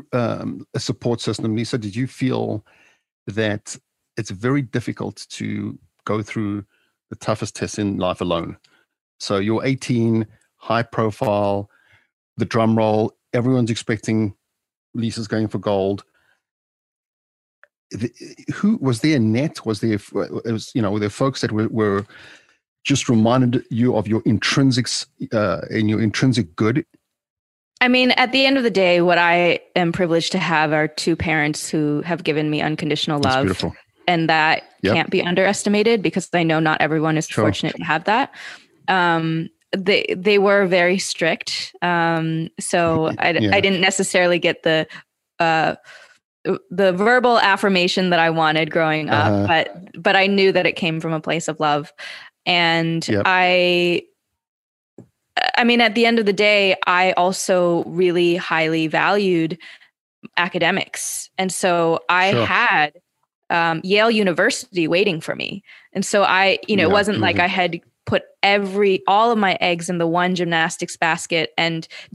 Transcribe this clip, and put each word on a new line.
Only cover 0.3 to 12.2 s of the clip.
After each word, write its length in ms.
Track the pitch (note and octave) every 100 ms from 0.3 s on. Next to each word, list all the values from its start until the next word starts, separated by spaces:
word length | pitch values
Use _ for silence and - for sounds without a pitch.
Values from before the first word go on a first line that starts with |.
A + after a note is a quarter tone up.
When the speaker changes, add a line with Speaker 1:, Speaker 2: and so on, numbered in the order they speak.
| G2+ G2+ - -
Speaker 1:
a 80 | -
support 400 | - G2+ - A#2
system, 340 | - G#2 A2+ A2
Lisa? 220 | A2+ B2+
Did 180 | G#2+ G2+
you 100 | C3
feel 600 | - C3 A#2 A2+ G#2+ - _ _ _ _ _ -
that 520 | G2+ A2 G#2 - - _ _ _ -
it's 140 | G#2+
very 300 | F#2+ B2 C#3+
difficult 640 | A#2+ B2 A2+ A#2 G2+ G2 -
to 500 | - G#2+ G#2 G#2 - _ _
go 180 | - G#2+
through 440 | G#2 - G#2 G#2 G2+ _ _ _ _
the 60 | -
toughest 400 | - A2+ G#2+ -
tests 240 | - -
in 180 | G#2 G2
life 200 | F2+ F2+
alone? 380 | F2+ E2+ E2+ E2+ _ _ _ _ _ _
So 160 | - G2+
you're 260 | G2+ A2
eighteen, 640 | C3+ C3 - A#2+ A2+ A2 G#2+ _ _ _
high 260 | - A2+
profile, 880 | A#2 - A2+ G#2+ B2+ G2+ G2+ G2+ G2+ _ _ _ _ _